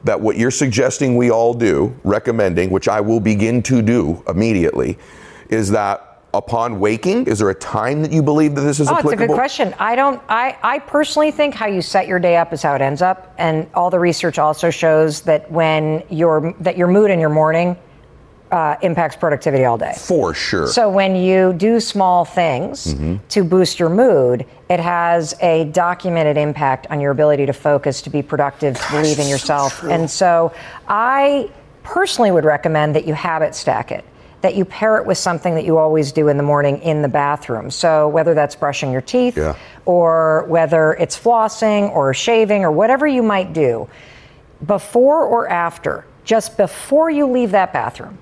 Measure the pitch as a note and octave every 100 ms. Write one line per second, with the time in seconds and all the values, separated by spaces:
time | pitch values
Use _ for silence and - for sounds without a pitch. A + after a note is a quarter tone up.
0 | C#3 F#2+ G#2+ G2+ A#2+ B2 C#3 A2 C3 -
1 | C3+ A#2+ B2 A2+ A#2 A#2+ A2+ C#2+ G2+ B2+
2 | - G#2 - A2+ G2 F2 F#2 F#2+ - G#2+
3 | G#2+ A#2 G#2+ G#2 A2 B2 A2+ B2+ A2 A#2+
4 | D#2 E2 - F2+ A2+ G2+ D#2+ - B1+ -
5 | - - - - - A2 G2 G#2+ G2+ G2
6 | - - _ G2+ - A2+ A#2 G#2 G#2 A#2
7 | F3 A3 F3+ G#2+ G#2 F#2+ - A2+ A2+ D3
8 | D#3 D#3+ D3 D3+ D3+ C#3+ C#3+ C#3+ C#3+ E4
9 | D3+ A3+ A3+ - C4+ - G#3+ - G#3 B3
10 | C#4 B3+ - A3+ B3+ - A3 C#4+ - D4
11 | D4+ D4 D4+ D4+ D4 C4+ G#3+ F#3+ - G3
12 | - F3+ F3 E3+ E3+ D#3 D#3 C#3 C3+ D3
13 | F3+ F#3 - - E3+ D#3 D#3+ - F3+ F3+
14 | F3 E3 E3+ D#3 D3+ D#3 E3+ E3 E3 D#3
15 | D#3+ D3+ E3+ D3+ - D#3+ D#3+ D#3 D#3 D#3
16 | - D#3+ E3+ D#3 D#3+ - F3+ F3 F3 F#3+
17 | G#3+ F3+ D#3 D3+ D#3 E3 F3 F3 - -
18 | - - - - _ F3 D#3 D3+ F#3 E3
19 | D#3+ - E3+ C#3+ - C#3 B2+ A#2 - -
20 | - F3 F#2+ D2+ - F#2+ C#2 - G#3+ F#3+
21 | F#3+ F#3 F#3 F#3 F#3 F3 G#3 A#3 A3 G3+
22 | F#3 F3+ E3 - E3+ B2+ F#3 A3 - C#2
23 | D2+ F#2+ - G#3+ F3 F#3 F3+ - E3 F#3
24 | C4 E3+ B2 B2 B2 - _ F3+ E3+ F3
25 | E3+ E3+ D#3 - F3+ D#3+ D#3 D#3+ F3 F3+
26 | F#3 E3+ D3+ D3 D3+ C#3 C#3+ C3 - D3+
27 | C#3+ C3+ D3+ D3 C#3 C3 D3+ C#3+ C#3+ C3
28 | - D3 C#3 C#3+ C#3 - D3 B2 - D3+
29 | D3+ D3 C#3+ C#3 - D3 C#3 - E3+ E3+
30 | D#3+ - F#3 E3+ E3 - - - - G#3
31 | A#3+ C4+ C#4 C#4+ - - - - - G#4
32 | F#4+ - A3 F3 D3+ C#3+ D#3+ D#3 D3+ D3+
33 | D#3+ D3+ F3+ D#3+ D#3 - - B2 - -
34 | - - - - F#3+ F#3+ F#3 - A3 G#3+
35 | - F3+ F#3+ F3 F3+ D#3+ D#3 D#3+ D#3 D#3
36 | C#3+ D3 D3+ C#3+ C#3+ D3 C#3+ C#3+ E3 D3+
37 | C#3+ D3 C#3+ D3 - A#2 C3 - F3 D#3
38 | D3+ D#3 D#3+ D#3 C#3+ - D3 C3+ C#3 C3
39 | - B3 B3 A#3+ D2+ D2+ - - - F3
40 | E3 E3 D#3+ D#3+ D#3 E3 D#3+ D#3+ D#3 D#3
41 | - - A3+ A#3 A3 - A3 G#3 G3+ D#3
42 | C3+ C3 - A3+ G#3+ G#3 F3+ D3+ A3 C4
43 | D4+ B3+ A3+ G3 F#3 D#3+ C3+ A2+ - -
44 | - - - - _ - D3 G3+ - A#3+
45 | C4 D#4 C#4 A#3 - - E3+ - - -
46 | - - - A3 - - G3 - - C#4
47 | D#4+ D4 C#4+ B3+ A#3+ G3 F#3 C3+ A2 -
48 | A#3+ G3